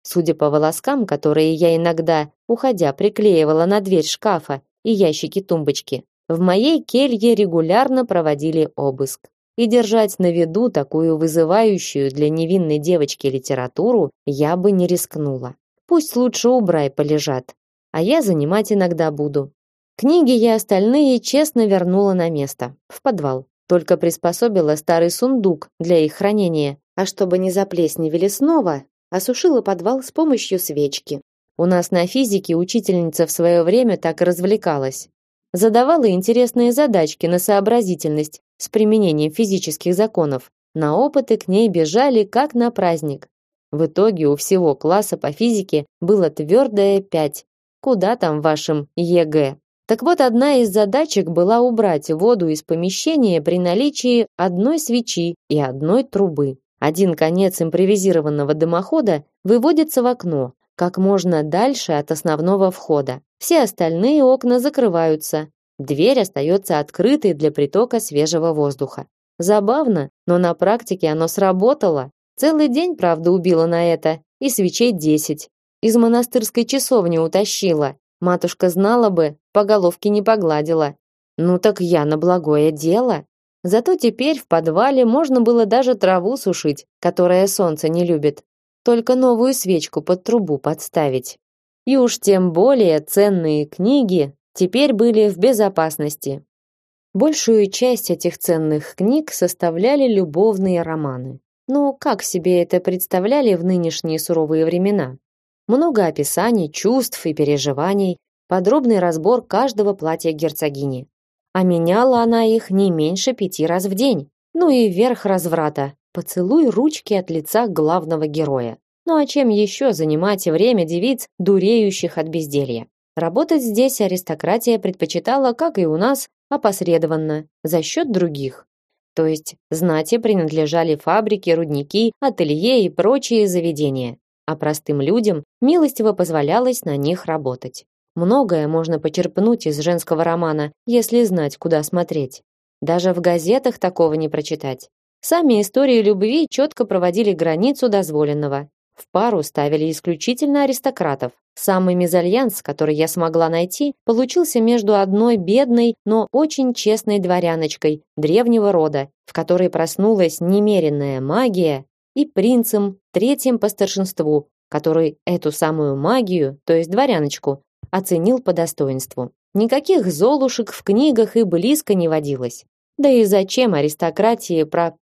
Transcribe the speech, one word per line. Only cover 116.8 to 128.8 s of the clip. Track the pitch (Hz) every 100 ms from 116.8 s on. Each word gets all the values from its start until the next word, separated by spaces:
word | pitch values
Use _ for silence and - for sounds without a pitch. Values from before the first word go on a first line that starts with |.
| 302 302 -
от | 202 185
лица | 165 151 214 240
главного | 160 156 175 160 160 151
героя. | 147 151 135 117 110 _ _ -
Ну | 320
а | 285
чем | 285 254
еще | 208 208 - 269
занимать | 165 156 151 190 196 180
время | 160 226 226
девиц, | 160 170 226 269 - _
дуреющих | 185 196 190 233 208 190 170 -
от | 160
безделья? | 165 151 143 131 117 113 _ _ -
Работать | 165 190 320 320
здесь | 233 208 262 -
аристократия | 202 185 - 156 180 220 240 220
предпочитала, | 190 180 165 170 175 269 262
как | 233 320 269
и | 165
у | 156
нас, | 226 269 - _ _
опосредованно, | 294 220 196 175 165 160 160 156 151 151 _
за | 160 170
счет | 156 302 320
других. | 190 170 143 135 - _ _